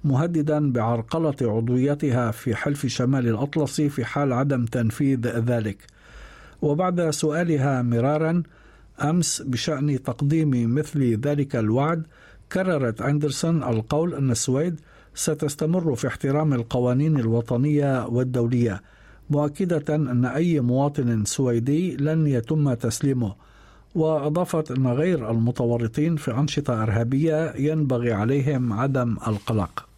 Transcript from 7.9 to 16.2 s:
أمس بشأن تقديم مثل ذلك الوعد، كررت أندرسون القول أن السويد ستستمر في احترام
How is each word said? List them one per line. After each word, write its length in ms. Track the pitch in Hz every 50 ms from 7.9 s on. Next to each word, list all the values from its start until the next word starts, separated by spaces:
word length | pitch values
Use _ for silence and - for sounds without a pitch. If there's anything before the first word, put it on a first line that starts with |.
| 120 117 120 139 151 151 160 160 170 175 165 - - - - - - - - - - -
أمس 400 | 143 147 165 175 160 - - - -
بشأن 560 | 139 123 117 - - 151 135 143 147 139 123
تقديم 720 | - - 120 - 143 143 156 160 160 147 131 120 117 113 120
مثل 460 | 147 147 - - 147 131 120 113 107
ذلك 360 | 120 143 147 143 139 139 -
الوعد، 500 | 120 110 107 110 127 143 156 170 160 160 - - - - - - - - _
كررت 500 | - 185 190 185 170 147 131 117 113 -
أندرسون 600 | - 147 143 147 151 147 139 - - 165 165 160
القول 520 | 139 135 117 110 - - 151 151 165 180 165
أن 160 | 143 139 131
السويد 500 | 120 - - - 127 135 160 180 165 147 - - - - - - -
ستستمر 800 | - - - 151 147 160 147 147 - 156 156 170 185 165 160 127
في 120 | 113 -
احترام 460 | 127 - -